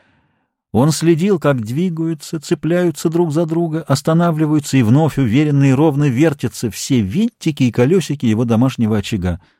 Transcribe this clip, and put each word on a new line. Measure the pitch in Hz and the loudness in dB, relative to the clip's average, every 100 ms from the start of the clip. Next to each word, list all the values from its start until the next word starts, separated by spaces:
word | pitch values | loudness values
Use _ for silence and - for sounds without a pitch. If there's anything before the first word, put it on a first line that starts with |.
| _ _ _ _ _ _ _ | _ _ _ _ _ _ _
он | 101 147 | 0 0
следил, | 147 165 160 196 180 | 0 0 2 2 0
как | 143 135 | 0 0
двигаются, | 107 135 185 160 165 160 - 160 | -2 -4 -4 -4 -6 -6 -8 -10
цепляются | - 165 151 175 175 151 170 | -6 -4 -2 0 0 -2 -2
друг | 165 175 | 0 0
за | 147 170 | 0 -2
друга, | 165 170 156 | -2 -2 -4
останавливаются | - 135 - 165 175 156 156 151 147 135 | -2 -2 0 2 2 0 0 0 0 2
и | |
вновь | 110 135 156 - | 4 4 2 0
уверенно | 127 123 151 143 | 0 2 2 2
и | 139 | 2
ровно | 131 160 139 147 | 4 2 2 0
вертятся | 117 165 147 123 - 113 | 2 0 0 -6 -6 -8
все | - - 131 | -6 -2 0
винтики | 98 131 233 - 165 147 | 0 0 -2 -2 -6 0
и | 127 | 0
колесики | 117 123 190 - 143 120 | 2 2 2 0 -2 0
его | 107 | 0
домашнего | 120 113 131 - 110 107 | 2 2 2 0 -2 -2
очага. | - 107 90 87 _ _ | -2 -4 -4 -4 _ _